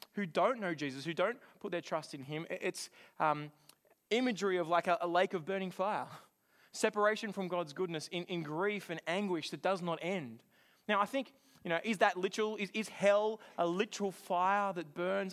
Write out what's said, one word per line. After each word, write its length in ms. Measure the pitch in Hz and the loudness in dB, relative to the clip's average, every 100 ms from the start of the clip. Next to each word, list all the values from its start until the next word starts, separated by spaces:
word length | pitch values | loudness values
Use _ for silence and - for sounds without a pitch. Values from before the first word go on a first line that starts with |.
| - | -10
who 120 | - | -6
don't 360 | 196 175 196 254 | -2 2 2 2
know 120 | 190 | -2
Jesus, 320 | 160 143 131 | -2 -4 -6
who 100 | 143 | -4
don't 240 | 165 190 247 - - | 0 0 -2 -12 -12
put 140 | 202 | -6
their 80 | 175 | -6
trust 340 | - 165 156 | -4 -6 -6
in 80 | 143 | -12
him. 240 | 135 151 165 | -6 -6 -4
I-, 100 | 185 | -4
it's, 280 | 196 - - - - - | -4 -6 -10 -16 -14 0
um, 320 | 156 147 147 - - _ _ _ - | 2 2 -4 -14 -20 _ _ _ -2
imagery 460 | 226 254 180 196 180 | 2 2 2 2 2
of, 120 | 165 | 2
like, 180 | 170 175 | 2 4
a, 120 | 170 | 2
a 80 | 175 | 2
lake 260 | 175 190 | 2 2
of 100 | 190 | 0
burning 280 | 156 196 190 | -4 -4 -4
fire, 340 | 175 190 180 - - - _ _ _ _ | -4 -2 -2 -6 -12 -20 _ _ _ _
separation 600 | - 220 208 208 214 220 | 0 0 4 2 2 -2
from 160 | 196 185 | -4 -2
God's 260 | 175 165 | -2 -2
goodness 340 | 147 185 165 - | -4 -4 -4 -4
in, 160 | 175 | -6
in 180 | 175 175 | -4 -4
grief 460 | 147 156 202 208 - | -4 0 0 -2 -4
and 120 | 160 - | -6 -2
anguish 440 | 180 208 170 - | -2 0 -2 -4
that 100 | 156 | -2
does 220 | 185 190 | 0 0
not 160 | 175 160 | -2 -4
end. 420 | 165 196 127 113 _ _ _ _ - | -2 -4 -6 -12 _ _ _ _ 0
Now, 120 | 202 | 2
I 60 | 202 | 2
think, 260 | 269 254 - _ - | 0 -4 -10 _ -10
you 80 | 180 | -2
know, 80 | 165 | 0
is 160 | 226 196 | 0 4
that 180 | 214 180 | 4 4
literal? 400 | 190 202 214 214 | -2 0 -2 -2
Is, 140 | 196 | -4
is 140 | 220 208 | -4 -4
hell 520 | - 202 202 214 220 - - | 2 6 6 4 -2 -6 0
a 100 | 175 | 2
literal 460 | 180 202 - 202 | 2 0 -2 -4
fire 600 | 180 - 180 185 202 202 | -4 -2 2 4 4 2
that 200 | 175 160 | -2 -6
burns? 400 | 165 175 196 190 | -4 0 0 -2